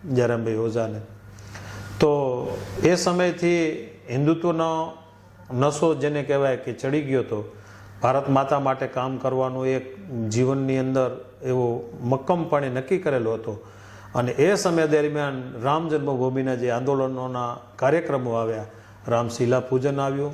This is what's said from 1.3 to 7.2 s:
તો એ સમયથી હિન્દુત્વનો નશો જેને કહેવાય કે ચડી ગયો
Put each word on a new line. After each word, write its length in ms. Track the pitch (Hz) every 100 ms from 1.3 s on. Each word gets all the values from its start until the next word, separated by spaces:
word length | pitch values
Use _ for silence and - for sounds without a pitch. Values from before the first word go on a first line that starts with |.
| - - - - - - -
તો 100 | 151 147 135 123 160 - - -
એ 100 | 151
સમયથી 960 | 180 180 180 180 170 175 175 160 - - - -
હિન્દુત્વનો 840 | 123 147 165 175 165 160 160 165 - - - - - -
નશો 420 | 127 139 147 165
જેને 280 | 147 147 147
કહેવાય 340 | 139 139 139 127
કે 160 | -
ચડી 300 | 110 135 151
ગયો 180 | 139 131